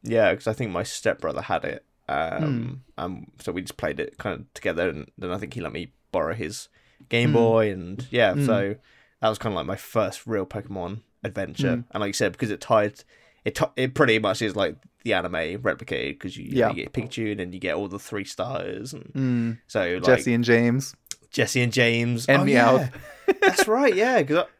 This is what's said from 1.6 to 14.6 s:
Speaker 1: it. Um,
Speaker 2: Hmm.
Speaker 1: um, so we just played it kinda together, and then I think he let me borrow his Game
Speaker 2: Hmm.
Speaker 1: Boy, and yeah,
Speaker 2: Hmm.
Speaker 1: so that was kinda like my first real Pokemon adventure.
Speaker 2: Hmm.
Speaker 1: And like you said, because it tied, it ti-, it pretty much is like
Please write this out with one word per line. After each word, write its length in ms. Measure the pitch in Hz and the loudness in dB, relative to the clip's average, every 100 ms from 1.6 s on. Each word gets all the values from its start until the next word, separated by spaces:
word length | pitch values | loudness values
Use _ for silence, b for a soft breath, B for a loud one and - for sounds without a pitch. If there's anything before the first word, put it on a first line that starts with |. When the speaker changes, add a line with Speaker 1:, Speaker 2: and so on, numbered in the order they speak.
Speaker 1:
it. 200 | - - _ _ - | -4 -10 _ _ -6
Um, 760 | 69 82 - 151 123 120 131 - - | -4 -2 -2 -2 -2 -4 -10 -16 -10
Speaker 2:
Hmm. 60 | |
Speaker 1:
um, 240 | 92 92 - _ | -8 -10 -14 _
so 120 | - | -8
we 100 | 87 | -8
just 140 | 87 - | -8 -6
played 240 | 90 69 | -6 -4
it 180 | 73 _ | -8 _
kinda 260 | 107 80 - | -8 -8 -10
together, 340 | - 101 82 90 | -6 -4 0 -2
and 200 | 78 71 - | -2 -12 -12
then 140 | 92 | -8
I 80 | 95 | -8
think 160 | 101 | -8
he 60 | 120 | -8
let 120 | 82 | -8
me 200 | 80 85 _ _ | -8 -12 _ _
borrow 240 | 92 78 | -2 -2
his 340 | 98 78 104 - b b b - | -2 -6 -8 -14 b b b -4
Game 220 | 117 120 | 2 4
Speaker 2:
Hmm. 40 | |
Speaker 1:
Boy, 360 | 113 117 113 107 | 4 4 4 2
and 340 | 92 87 98 127 | -2 -10 -10 -6
yeah, 240 | 120 107 | 2 2
Speaker 2:
Hmm. 100 | 117 | 4
Speaker 1:
so 300 | 139 117 98 107 b b b b | 2 2 0 -6 b b b b
that 60 | 110 | 0
was 100 | 110 | 0
kinda 180 | 117 92 | -2 -4
like 80 | 76 | -4
my 80 | 95 | -6
first 500 | - 117 98 - - | -4 0 0 -4 -6
real 180 | 110 | -4
Pokemon 560 | 92 107 - 95 87 104 _ _ | -4 -8 -10 -8 -8 -10 _ _
adventure. 520 | 101 101 95 - 98 104 | -8 -6 -8 -2 -2 -2
Speaker 2:
Hmm. 40 | 120 | -4
Speaker 1:
And 80 | - | -6
like 60 | 101 | -4
you 40 | |
said, 200 | 98 104 | 0 -2
because 180 | 87 113 | -2 -6
it 100 | 101 | -6
tied, 420 | - 113 104 - - b b b - | 2 2 2 -4 -20 b b b -6
it 80 | |
ti-, 100 | - - - | -2 -4 -2
it 180 | 131 | -4
pretty 240 | 131 139 110 | 2 4 4
much 240 | 107 92 | 2 0
is 120 | 110 | -2
like 220 | 98 | 0